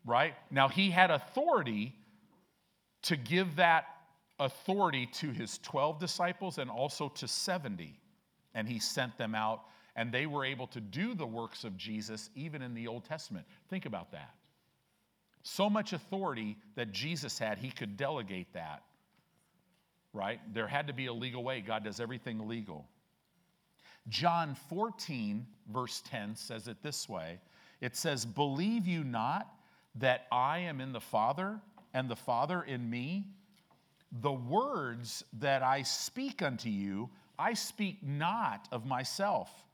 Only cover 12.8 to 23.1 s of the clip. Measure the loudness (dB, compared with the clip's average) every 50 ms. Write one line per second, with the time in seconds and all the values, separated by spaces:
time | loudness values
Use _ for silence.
12.8 | -6 -6 -6 -8 -6 -8 -8 -8 -6 -8 -10 -10 -10 -12 -20 -20 _ _ -6 -6
13.8 | -4 -4 -6 -6 -6 -8 -12 -14 -14 -14 -18 _ _ _ _ _ _ _ _ _
14.8 | _ _ _ _ _ _ _ _ _ _ _ _ -14 -8 0 2 2 4 2 0
15.8 | 0 -2 -6 -6 -6 -6 -4 -2 -2 -2 -2 -2 -4 -6 -6 -8 -16 -12 -6 -6
16.8 | -6 -4 -4 -4 -4 -2 -4 -4 -4 -6 -4 -2 -2 -2 -2 -2 -4 -8 -6 -6
17.8 | -6 -6 -4 -2 -2 -2 -2 -4 -6 -6 -6 -8 -8 -8 -8 -8 -8 -8 -10 -12
18.8 | -14 _ _ _ _ _ _ _ _ _ _ _ _ _ _ _ _ _ _ _
19.8 | _ _ _ _ _ _ -6 -4 -2 -2 -2 -4 -8 -6 -2 -2 -2 0 0 0
20.8 | 0 -2 -4 -4 -4 -4 -4 -4 -4 -4 -4 -4 -2 -2 -4 -4 -2 -2 -2 -2
21.8 | -2 -4 -4 -4 -4 -4 -6 -6 -6 -6 -4 -4 -4 -4 -4 -6 -6 -8 -10 -12
22.8 | -12 -16 _ _ _ _